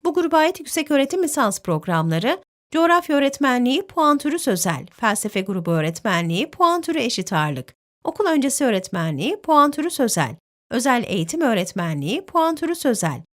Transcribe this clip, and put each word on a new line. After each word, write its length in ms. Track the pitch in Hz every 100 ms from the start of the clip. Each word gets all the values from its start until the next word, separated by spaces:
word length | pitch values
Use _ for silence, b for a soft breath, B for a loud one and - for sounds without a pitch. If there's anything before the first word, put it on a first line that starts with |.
Bu 100 | 339
gruba 220 | 330 339 320
ait 240 | 311 339
yüksek 300 | 311 - 302
öğretim 320 | 285 277 359
lisans 400 | 330 - 220 -
programları, 800 | - 160 185 165 165 165 220 381 _ _ _
coğrafya 460 | 320 339 349 339 285
öğretmenliği, 680 | 277 277 277 247 247 285 403
puan 320 | - 302 285
türü 200 | 294 320
sözel, 480 | 277 180 180 143 -
felsefe 540 | - 226 214 208 202
grubu 300 | 190 190 170
öğretmenliği, 800 | 165 156 165 214 175 170 170 294
puan 300 | - 339 349
türü 180 | 330 320
eşit 340 | 240 - 185
ağırlık, 420 | 170 151 131 - _ _ _
okul 220 | 320 330 403
öncesi 380 | 311 269 -
öğretmenliği, 760 | 269 196 - 165 160 143 214 415
puan 280 | - 294 294
türü 200 | 285 330
sözel, 460 | - 240 - 143 156 _ _ _
özel 340 | 240 254 247 -
eğitim 340 | - 165 320
öğretmenliği, 840 | 285 208 185 190 170 147 143 294 392
puan 280 | 339 320
türü 200 | 320 339
sözel 480 | 339 285 226 165 127 -